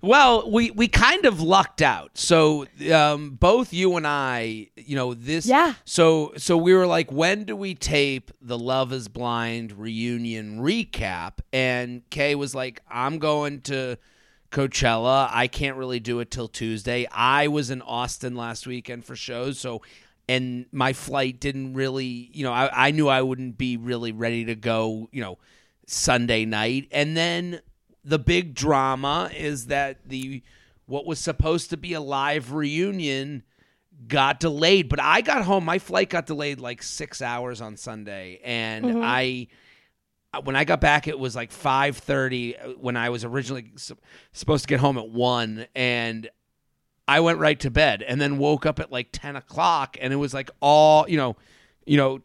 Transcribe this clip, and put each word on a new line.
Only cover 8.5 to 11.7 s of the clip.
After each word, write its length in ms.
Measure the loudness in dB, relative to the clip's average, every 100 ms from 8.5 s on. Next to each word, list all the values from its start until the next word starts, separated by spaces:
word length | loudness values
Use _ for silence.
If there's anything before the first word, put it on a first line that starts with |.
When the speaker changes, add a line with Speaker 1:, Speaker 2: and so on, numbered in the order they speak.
| -6
Speaker 1:
Love 340 | -2 -2 -2
Is 140 | -4 -10
Blind 640 | -6 -4 -2 -2 -6 -8 -12
reunion 800 | -8 -4 -4 -4 -4 -8 -8 -4
recap?" 800 | 0 0 -2 -6 -6 -6 -10 -12 -6
And 560 | 0 0